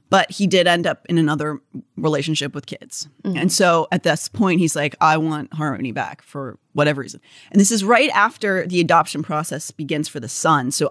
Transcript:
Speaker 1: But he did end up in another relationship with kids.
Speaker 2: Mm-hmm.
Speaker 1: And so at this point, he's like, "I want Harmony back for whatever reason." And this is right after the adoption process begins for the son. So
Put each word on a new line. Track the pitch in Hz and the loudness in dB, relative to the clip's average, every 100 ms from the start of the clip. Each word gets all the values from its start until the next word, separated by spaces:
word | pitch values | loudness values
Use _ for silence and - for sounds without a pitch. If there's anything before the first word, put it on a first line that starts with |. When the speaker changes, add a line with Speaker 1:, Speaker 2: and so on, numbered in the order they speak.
| - | 0
Speaker 1:
But | 190 - | 0 2
he | 190 196 | 0 2
did | 185 175 | 4 4
end | 175 170 | 2 0
up | - - | -6 -2
in | 165 | 0
another | 156 151 151 143 _ 131 - - | 2 0 -4 -8 _ -20 -16 -6
relationship | 160 151 160 156 143 | -2 -2 -2 -4 -4
with | 143 - | -8 -14
kids. | - - - - _ | -16 -14 -14 -16 _
Speaker 2:
Mm-hmm. | 202 175 | -6 -2
Speaker 1:
And | 180 | 0
so | - 180 165 160 | 2 4 4 2
at | 175 | -2
this | 170 151 - | 0 -2 -4
point, | - 208 180 | 0 2 2
he's | 165 151 | 2 0
like, | 147 - | -4 0
"I | 160 156 | 2 2
want | 160 151 - | 0 -4 -8
Harmony | 156 151 120 123 | -6 -6 -4 -6
back | 135 - - | -6 -8 -10
for | _ 143 131 - _ | _ -14 -14 -16 _
whatever | - 147 139 | 0 0 0
reason." | 123 - _ - - | -6 -14 _ -20 0
And | 202 | 4
this | 196 | 4
is | 226 | 2
right | 190 233 285 | 4 6 6
after | - 214 - 208 185 175 | 2 0 0 -2 -2 0
the | 180 | 0
adoption | 170 165 151 147 | 4 2 2 -4
process | 160 151 160 139 - | -6 -6 -6 -8 -10
begins | - 143 151 151 | -10 -6 -4 -6
for | 143 | -8
the | 113 | -10
son. | - 165 151 123 | -2 2 2 0
So | - 151 | -2 2